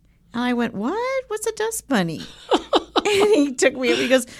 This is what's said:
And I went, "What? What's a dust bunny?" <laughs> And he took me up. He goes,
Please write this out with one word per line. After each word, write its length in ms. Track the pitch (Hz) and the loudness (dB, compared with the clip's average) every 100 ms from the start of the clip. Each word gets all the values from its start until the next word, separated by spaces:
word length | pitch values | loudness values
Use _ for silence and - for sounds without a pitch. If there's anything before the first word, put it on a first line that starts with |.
| _ _ _ | _ _ _
And 80 | 240 | -4
I 120 | 247 | -2
went, 200 | 240 233 | 0 -2
"What? 500 | 190 226 415 494 539 508 | -2 -4 -2 -2 -4 -4
What's 180 | 427 453 | -6 -4
a 60 | |
dust 340 | 440 440 453 - | -4 -4 -6 -2
bunny?" 360 | 247 170 160 170 - - | 0 0 -6 -12 -12 -2
<laughs> 80 | - - - - - 415 | 0 2 -2 -2 -2 0
And 260 | 403 415 359 | 2 4 4
he 180 | 285 | 2
took 200 | 254 262 247 | 2 0 2
me 160 | 254 | 0
up. 60 | 240 | 0
He 80 | 262 | 2
goes, 180 | 262 240 | 2 0